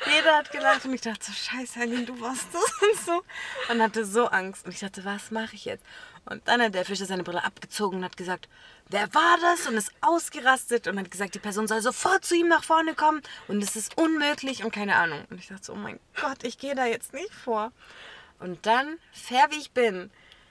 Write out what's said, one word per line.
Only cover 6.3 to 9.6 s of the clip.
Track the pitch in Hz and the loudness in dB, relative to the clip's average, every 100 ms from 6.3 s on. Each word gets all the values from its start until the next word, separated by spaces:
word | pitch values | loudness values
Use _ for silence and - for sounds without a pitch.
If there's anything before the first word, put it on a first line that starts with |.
| - - | -6 0
dann | 240 | 2
hat | 226 | 2
der | 185 180 | 0 -4
Fischer | 196 190 | -4 -4
seine | 185 | -4
Brille | 175 175 | -4 -4
abgezogen | - - - - 208 185 | -4 -8 -10 -4 -2 -2
und | 185 | -6
hat | - | -8
gesagt, | 180 180 - - - - - | -6 -8 -8 -20 -20 -20 -6
"Wer | - 202 | -4 2
war | 294 330 339 | 4 6 6
das?" | 349 339 | 6 2